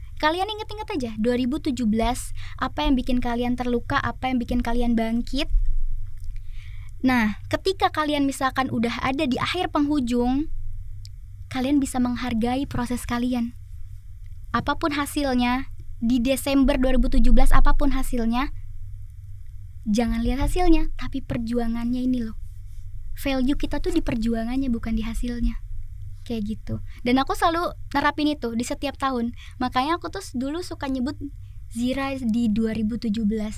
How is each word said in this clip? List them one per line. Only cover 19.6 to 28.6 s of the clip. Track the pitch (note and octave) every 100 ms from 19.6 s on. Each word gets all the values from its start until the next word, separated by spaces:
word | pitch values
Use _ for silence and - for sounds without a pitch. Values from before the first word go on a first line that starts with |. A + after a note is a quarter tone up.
| - -
jangan | A3+ G#3 A3+ A3+
lihat | A#3+ B3+
hasilnya, | C#4+ F4+ F4+ D#4+ D#4+
tapi | - B3+ C4+
perjuangannya | - C4 A3+ A#3+ A#3 A#3 A#3 B3+
ini | B3+ B3+
loh. | A3+ A3 - - - - - - - -
Value | C#4+ C4 C4 C#4+
kita | C#4 C#4+
tuh | F#4
di | E4
perjuangannya, | C#4+ B3 A3+ A3+ A3+ C4 C4+
bukan | A#3 A3+
di | A3+
hasilnya. | A3 A3 A#3+ A#3+ A#3 A#3 - - - - - -
Kayak | - A#3 G#3
gitu. | G#3+ - A3 - -
Dan | A#3+ C4
aku | C4+
selalu | - F4+ E4 E4+ - -
nerapin | C#4 D4 C#4+ D4+
itu | D4 A#3
di | A#3